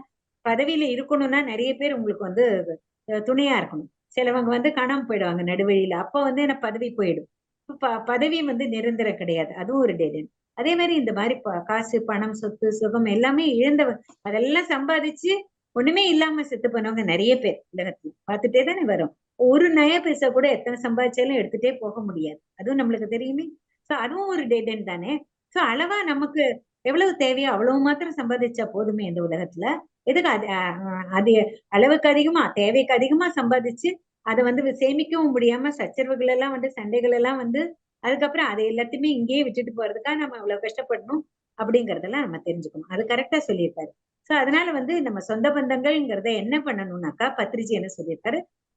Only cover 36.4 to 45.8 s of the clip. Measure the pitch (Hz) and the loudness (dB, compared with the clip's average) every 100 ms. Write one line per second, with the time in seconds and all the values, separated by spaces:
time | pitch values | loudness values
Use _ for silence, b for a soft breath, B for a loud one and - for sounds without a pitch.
36.4 | 269 262 262 262 208 240 240 240 247 269 | 0 -2 -6 -6 -2 0 2 2 2 0
37.4 | 240 247 339 - _ _ 233 277 285 311 | -2 -2 -4 -8 _ _ -2 0 0 0
38.4 | 294 208 220 226 240 269 294 269 233 277 | -2 0 -2 -2 -4 -2 0 0 0 0
39.4 | 269 233 220 226 220 220 277 302 285 240 | 0 -2 -6 -4 -6 -6 -4 -4 -4 -6
40.4 | 202 202 220 220 262 226 202 302 - _ | -6 -4 -6 -6 -6 -6 -4 -6 -6 _
41.4 | _ - 220 233 226 185 185 269 247 165 | _ -8 2 2 2 -4 -4 -4 -4 -6
42.4 | - 170 151 156 160 185 226 240 262 311 | -6 -6 -6 -12 -8 -4 -2 -2 0 -2
43.4 | 302 190 170 170 160 - _ _ - 302 | 0 -2 -2 -4 -14 -14 _ _ -2 0
44.4 | 262 311 349 294 254 349 262 202 - 220 | 4 2 2 -2 -2 -2 -2 -4 -4 0
45.4 | 226 285 254 262 | 2 2 0 0